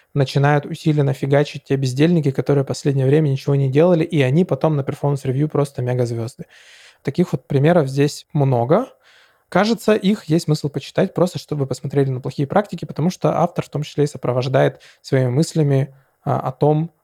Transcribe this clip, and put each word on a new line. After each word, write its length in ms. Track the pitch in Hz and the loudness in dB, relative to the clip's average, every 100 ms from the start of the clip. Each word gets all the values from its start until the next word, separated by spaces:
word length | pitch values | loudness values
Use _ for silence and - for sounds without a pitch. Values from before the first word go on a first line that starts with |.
| _ | _
начинают 520 | 143 135 143 143 147 - | -2 0 2 2 2 -2
усиленно 480 | 165 160 147 139 | -4 0 0 0
фигачить 500 | 135 139 139 147 147 - | -2 0 2 0 -6 -4
те 100 | 135 | -2
бездельники, 560 | 131 127 160 175 139 | -2 2 2 2 0
которые 320 | 131 - 139 | -2 0 0
в 40 | 135 | 0
последнее 380 | 131 147 139 131 | -2 -2 0 2
время 240 | 151 151 | 4 2
ничего 260 | 135 - 139 | -2 0 0
не 140 | 135 | 2
делали, 340 | 135 175 170 | 2 4 4
и 180 | 160 160 | 2 0
они 200 | 127 151 | 2 2
потом 320 | 185 135 160 147 | 2 0 0 0
на 80 | |
перформанс-ревью 640 | 135 - 143 143 135 131 151 | -4 -4 -2 -2 -2 -2 -2
просто 360 | 143 139 - | 0 -2 -4
мегазвезды. 600 | 123 127 120 117 113 - - - - - - _ | -4 -2 -2 -4 -8 -10 -20 -20 -20 -20 -20 _
Таких 280 | - 151 180 | -6 -2 -2
вот 160 | 156 - | -4 -2
примеров 400 | 139 147 175 135 | 2 4 2 2
здесь 380 | 135 147 - - | 0 0 -2 -6
много. 540 | 151 135 123 117 185 262 _ _ _ _ _ _ | -2 0 0 2 0 0 _ _ _ _ _ _
Кажется, 440 | - 208 226 - 214 | 0 0 0 0 2
их 300 | 190 208 - | 2 -2 0
есть 200 | 165 - | -2 0
смысл 240 | 151 143 | -2 -2
почитать, 440 | 143 - - 190 | -8 -4 -2 -2
просто 240 | - 180 147 | 0 0 -2
чтобы 240 | - 151 | -8 -6
вы 60 | 135 | -4
посмотрели 420 | 123 143 143 135 | -6 -4 0 0
на 120 | 127 | -2
плохие 260 | 147 - 139 | -6 -4 -2
практики, 380 | 196 208 175 151 | -2 -2 -8 -10
потому 240 | - 165 | -4 -2
что 280 | - 151 143 | 0 -2 0
автор 280 | 175 - - | 0 -2 -8
в 40 | |
том 140 | 147 | -8
числе 220 | 151 - 147 | -6 -2 -2
и 20 | |
сопровождает 720 | - 127 123 127 135 143 - - _ | -2 -4 -2 0 2 2 -2 -16 _
своими 280 | - 135 127 | -2 0 2
мыслями, 640 | 127 170 165 147 135 139 - _ _ | 0 0 0 2 2 0 -8 _ _
а, 160 | 143 131 | -4 -2
о 120 | 135 | -4
том, 400 | - 147 151 165 - | 0 0 2 -2 -10